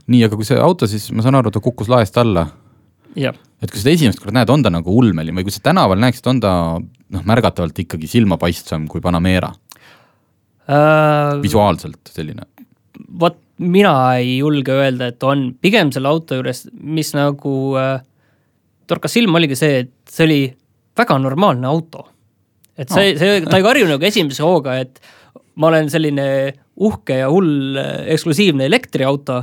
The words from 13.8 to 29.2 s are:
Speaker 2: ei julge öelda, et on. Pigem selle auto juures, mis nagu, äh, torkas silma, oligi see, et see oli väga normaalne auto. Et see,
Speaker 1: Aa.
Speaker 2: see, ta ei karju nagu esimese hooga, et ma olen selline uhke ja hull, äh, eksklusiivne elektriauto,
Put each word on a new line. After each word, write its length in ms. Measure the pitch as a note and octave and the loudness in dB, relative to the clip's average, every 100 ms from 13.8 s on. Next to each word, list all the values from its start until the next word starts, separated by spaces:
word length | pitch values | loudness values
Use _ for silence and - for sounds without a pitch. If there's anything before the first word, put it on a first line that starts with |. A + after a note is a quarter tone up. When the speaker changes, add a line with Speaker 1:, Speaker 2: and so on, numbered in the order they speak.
| G3+ C#3 B2+ B2+ | 4 4 2 0
Speaker 2:
ei 180 | B2 B2+ | 0 -2
julge 320 | D3 D3 B2+ | 0 -2 0
öelda, 380 | C3+ C#3 B2+ B2 | 0 0 -2 -6
et 120 | A#2+ | -4
on. 260 | C3 C#3 B2+ B2 | -2 -2 -4 -2
Pigem 300 | F#3 A3+ D3+ | 0 2 0
selle 160 | C3 C3+ | 0 -2
auto 300 | D#3+ D#3+ C3 | -2 -4 -6
juures, 280 | B2+ B2+ - | -6 -8 -12
mis 400 | - C#3 D#3 D3+ D3 | -16 -6 -6 -4 -2
nagu, 380 | C#3+ C#3+ C#3+ C3+ C3+ C3 | -2 -2 -4 -4 -2 -2
äh, 240 | C3 C3 C3 _ _ _ _ _ _ _ - | -2 -4 -10 _ _ _ _ _ _ _ -8
torkas 280 | E3+ D3+ A#3 | -6 -2 0
silma, 220 | A3+ E3 | 2 2
oligi 180 | D#3 B2+ | 2 0
see, 220 | D#3 C3+ | 0 0
et 80 | B2+ _ - | -4 _ -10
see 200 | - D#3+ | 0 2
oli 120 | D3 C3+ - _ _ _ - | 2 -2 -8 _ _ _ -2
väga 200 | A#3 C#3 | 0 0
normaalne 480 | C3+ C#3 G3+ B2 B2+ | 0 0 0 0 -2
auto. 380 | D#3+ E3 - - _ _ _ _ _ _ - | -4 -6 -16 -20 _ _ _ _ _ _ -14
Et 80 | C3 | -2
see, 260 | F#3 G3 | 2 2
Speaker 1:
Aa. 60 | D3 | 2
Speaker 2:
see, 220 | F#3 G3+ | 2 2
ta 140 | E3 F#3+ | 2 2
ei 60 | G3+ | 4
karju 220 | C#4 F#3 | 4 2
nagu 160 | C#3 F#3 | 2 0
esimese 360 | G#3 D3+ C3 D#3 | 0 -2 0 0
hooga, 320 | F3 C3+ B2+ | 0 0 -4
et 220 | B2+ _ _ - _ - _ - | -6 _ _ -20 _ -20 _ 0
ma 80 | D#3+ | 2
olen 220 | D#3+ D3+ | 2 2
selline 360 | D#3+ D3+ C#3+ C#3 C3+ C3+ - _ - | 0 0 -2 -2 -2 -2 -6 _ -4
uhke 380 | G#3 G3 - C3 | -2 -2 -4 -2
ja 80 | C3 | 0
hull, 440 | F3 E3+ C#3+ C3+ C3+ | 2 2 0 -2 -4
äh, 300 | C#3+ C#3+ - | -6 -6 -4
eksklusiivne 540 | D#3 E3+ D3 G3+ C#3+ C3+ | -2 0 2 2 2 0
elektriauto, 720 | B3 - C#3+ C3 C#3+ | 0 -2 -4 -2 -2